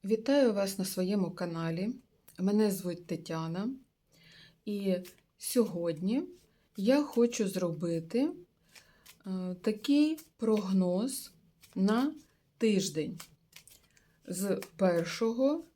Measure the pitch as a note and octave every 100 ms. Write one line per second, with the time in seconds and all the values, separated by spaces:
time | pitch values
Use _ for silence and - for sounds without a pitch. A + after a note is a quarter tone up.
0 | G3 A3 A3+ C#4+ B3+ G3+ G3 G3 F#3 -
1 | F#3 G3+ F3 - F3 E3 E3 E3 G#3 C4
2 | _ _ - - F#3 G#3 G#3+ F#3+ F3+ F3
3 | - E3 E3 D#3+ E3 E3 A3 C4+ _ _
4 | _ _ - - - _ - G3+ G3 F3+
5 | F3+ - _ _ - B3 G#3 E3+ E3+ D#3
6 | F#3 B3+ F4+ - _ _ _ - G3 C#4
7 | C#4+ - A#3 A#3 G3 F#3 F3 D#3+ E3+ E3
8 | E3 A3+ D4+ F4+ - _ _ - _ _
9 | - - F#3+ F#3 F#3 F3+ - G#3+ - C#4+
10 | D4+ D#4 - _ A3 G#3+ F#3 F#3+ F3+ F3+
11 | B3+ C4 - _ _ _ - - F#3+ A3+
12 | C#4 D#4 _ _ _ _ A3+ G3 F#3+ D3+
13 | D3+ D#3+ - _ _ - - - _ _
14 | _ _ - F3+ G3 F#3+ - - F#3+ E3+
15 | E3 - A3+ A#3 C4+ D#4+ -